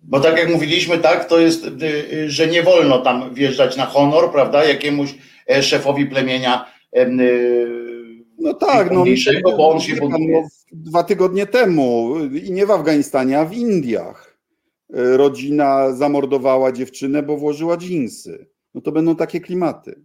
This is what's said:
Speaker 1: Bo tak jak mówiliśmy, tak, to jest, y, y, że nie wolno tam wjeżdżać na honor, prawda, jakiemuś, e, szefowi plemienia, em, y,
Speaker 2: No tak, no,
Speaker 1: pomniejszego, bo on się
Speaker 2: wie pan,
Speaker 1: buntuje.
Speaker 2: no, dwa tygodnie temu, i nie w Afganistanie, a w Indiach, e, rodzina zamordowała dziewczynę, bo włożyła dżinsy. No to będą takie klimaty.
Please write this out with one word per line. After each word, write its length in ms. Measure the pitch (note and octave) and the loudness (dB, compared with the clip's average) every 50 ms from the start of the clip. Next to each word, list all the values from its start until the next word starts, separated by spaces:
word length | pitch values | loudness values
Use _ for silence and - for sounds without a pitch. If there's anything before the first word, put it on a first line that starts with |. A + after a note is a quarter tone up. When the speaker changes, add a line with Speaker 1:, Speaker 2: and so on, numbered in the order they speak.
| _ | _
Speaker 1:
Bo 180 | - B2 C#3 | -2 -2 2
tak 180 | C#3 D#3+ E3 D#3+ | 2 4 2 2
jak 120 | E3+ E3 E3+ | 2 2 0
mówiliśmy, 460 | D#3+ D3+ D3 D#3+ F3+ F3 E3 F3 E3 | 0 0 0 -2 -2 0 0 -2 2
tak, 300 | D#3+ D#3 E3+ F3+ - - | 2 2 2 2 0 2
to 100 | E3+ E3+ | 4 4
jest, 260 | E3 E3 E3 - - | 4 4 2 0 -6
y, 180 | - - B2+ D3+ D#3 D3+ D3 D3 - - | -12 -10 -8 -6 -4 -4 -4 -6 -6 -6
y, 180 | D#3 D#3 D3+ | -6 -6 -6
że 160 | C#3 C#3+ E3 | -2 0 0
nie 160 | D#3+ E3+ E3+ E3+ | 2 2 2 4
wolno 360 | F3+ F#3 E3+ D#3 C#3+ C3+ B2+ | 4 4 4 6 4 2 2
tam 360 | B2 C3 B2 B2 B2+ - - | 2 0 0 0 -4 -8 -4
wjeżdżać 420 | B2 C#3 C3 - - C#3 B2 - | -2 -2 -2 2 2 0 0 2
na 100 | - - | -4 -6
honor, 460 | - - C#3+ C#3+ C#3+ D3 D#3+ F#3 - - | -2 2 2 2 4 4 4 2 2 2
prawda, 320 | D3 C3 - A#2 C#3+ D#3 | 0 0 2 2 2 4
jakiemuś, 500 | D#3 C#3 C#3 C#3+ D3 C#3+ C#3+ C#3+ C3+ - - - _ _ _ _ - | 2 2 0 -2 -4 -2 -2 -4 -6 -8 -14 -20 _ _ _ _ 0
e, 120 | B2+ C#3 C3+ | 0 0 2
szefowi 440 | - D3+ C#3 C#3 C#3 C#3 C#3+ C#3+ | 0 0 0 0 -2 -2 0 -2
plemienia, 600 | C3+ C3 C3+ B2+ B2+ B2+ C3 B2+ B2 B2 A#2+ - - - _ _ _ - | -2 -2 -2 -2 -2 -2 -2 0 0 -2 -2 -4 -10 -20 _ _ _ 0
em, 280 | B2 B2+ B2+ B2 B2+ | 2 2 2 2 2
y, 640 | B2+ B2 B2 B2 A#2+ A#2+ A#2+ A#2+ A#2+ A#2+ A#2+ A#2+ A#2+ A#2+ A#2+ A#2+ - A#2 A2+ A2+ - _ _ - | 2 2 2 2 2 2 2 0 0 -2 -4 -10 -10 -12 -14 -16 -16 -20 -20 -20 -20 _ _ -6
Speaker 2:
No 160 | E4 D#4 - | -4 -4 -2
tak, 360 | - - G#4 C#4 A#3 G3 E3+ | -2 0 2 2 2 2 2
no, 60 | F3+ | 2
Speaker 1:
pomniejszego, 600 | F#3 F3+ F3+ - B2+ - C#3 C#3 F3+ F3+ F#3 - | 2 4 4 2 2 2 0 0 2 2 0 2
bo 140 | - D#3 D#3+ | 4 4 4
on 100 | D#3+ E3 | 4 2
się 120 | - - D3 | -2 -4 -4
Speaker 2:
wie 60 | - | -4
pan, 100 | D3 C#3 | -2 -2
Speaker 1:
buntuje. 300 | D#3 D#3+ D#3 D#3+ D#3+ D#3+ D#3 | 0 0 0 2 0 0 0
Speaker 2:
no, 60 | D#3 _ _ _ _ - | -2 _ _ _ _ -20
dwa 300 | E3 D#3+ D#3+ D#3 E3+ E3+ | -20 -16 -2 -2 -2 0
tygodnie 420 | E3+ G#3 F3 F#3 F#3 F3+ F#3+ G3+ | 0 0 0 0 0 0 -2 -4
temu, 680 | G3+ - A#3+ B3+ G3 F3 D#3 C#3 B2+ A#2+ A#2 A#2 A#2 C3+ E3 D#3 C#3 C3 D3+ - | 0 2 2 2 4 2 2 2 2 2 0 0 -2 -4 -4 -4 -6 -6 -8 -8
i 80 | G3+ F3+ | -6 -2
nie 140 | F#3 G3+ | -2 2
w 40 | G3+ | 2
Afganistanie, 680 | G#3+ F3+ D3+ D3+ D#3 D3 C#3 - - C#3 C3 C3 C3+ D3 | 2 2 2 2 0 0 0 0 -2 -2 0 0 0 0
a 60 | D#3+ | 0
w 80 | E3 F#3+ | -2 -2
Indiach, 800 | A#3+ A#3+ A#3+ G#3 F3+ C#3+ A#2+ A2 F#2 E2+ - - - - _ _ _ _ _ _ _ _ _ _ _ _ _ - | -4 -2 0 0 0 0 -2 -4 -4 -4 -8 -14 -20 -20 _ _ _ _ _ _ _ _ _ _ _ _ _ -6
e, 220 | - B2 B2 C3 | -2 0 2 4
rodzina 760 | C3 C#3+ C#3 C3 B2 B2+ C#3 D3 D3 D3 C#3 C#3 C3+ C3+ C3+ C3 | 4 4 2 2 -2 -6 -4 -2 0 0 2 2 2 0 0 -2
zamordowała 800 | B2 C#3+ C#3+ D3 C#3+ C3+ C3 C3+ C#3 B2 C3+ C3 C3 C3 C3 B2+ | -2 -2 0 0 0 -2 0 -2 -2 0 2 2 2 2 0 -2
dziewczynę, 500 | A#2 C3 B2+ - - C#3 C#3 C#3 D3 C#3+ | -2 -8 -10 -10 -10 -6 -4 -4 -4 -2
bo 140 | C#3+ D3+ | -4 -6
włożyła 400 | C#3+ C#3+ D3+ D3 D3 D#3+ E3+ E3+ | -4 -4 -4 -4 -4 -2 -4 -4
dżinsy. 720 | E3+ E3+ F3+ F3+ E3 C3 G#2+ G2 - - - E2 - - _ _ _ _ _ _ | -4 -4 -6 -6 -4 -4 -6 -8 -14 -18 -18 -18 -20 -20 _ _ _ _ _ _
No 60 | C3 | -10
to 120 | - - D3 | -8 -4 -2
będą 240 | D#3 D#3+ E3 E3 | -2 0 0 0
takie 240 | D#3 E3 D#3 - F3 | -2 -2 -6 -6 -10
klimaty. 600 | F3 - F3+ F3+ F3+ D#3 C3 - _ - - _ _ | -8 -6 -6 -4 -4 -4 -4 -6 _ -20 -20 _ _